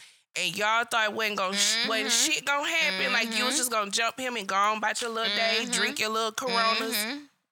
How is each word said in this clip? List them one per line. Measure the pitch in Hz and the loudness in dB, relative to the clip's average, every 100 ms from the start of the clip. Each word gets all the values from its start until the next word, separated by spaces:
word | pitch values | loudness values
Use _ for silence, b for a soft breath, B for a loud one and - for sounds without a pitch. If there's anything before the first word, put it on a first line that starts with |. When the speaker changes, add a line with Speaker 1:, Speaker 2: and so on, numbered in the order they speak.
| B B B 160 | B B B -4
Speaker 1:
and | 180 170 | -4 0
y'all | 208 226 | 2 2
thought | 233 233 214 | 2 0 0
wasn't | 208 220 208 | 0 -2 0
gonna | 190 202 | 0 0
sh-, | 208 226 233 | 0 0 0
wasn't | 220 214 | 0 2
Speaker 2:
Mm-hmm. | 233 294 | 2 2
Speaker 1:
shit | 302 | 0
gonna | 190 285 320 | 0 0 0
happen? | 330 302 285 269 | 2 2 0 0
Like, | 233 226 220 | 0 0 0
you | 247 | 0
was | |
Speaker 2:
Mm-hmm. | 254 | 0
Speaker 1:
just | 247 | 0
gonna | 226 202 | 0 0
jump | 226 226 - | 0 0 -2
him | 254 233 | -4 -4
and | 190 | -2
go | |
on | 196 208 214 | 2 2 2
about | 214 220 | 0 -2
your | 233 | -4
little | 226 226 | -2 0
day, | 208 226 226 | 0 0 0
Speaker 2:
Mm-hmm. | 233 | 0
Speaker 1:
drink | 196 240 285 | 0 -2 -2
your | 220 | -2
little | 220 226 | 0 -2
Coronas? | - 262 233 226 214 226 | -4 -2 0 2 0 0
Speaker 2:
Mm-hmm. | 220 214 285 294 _ _ | -2 -2 -6 -12 _ _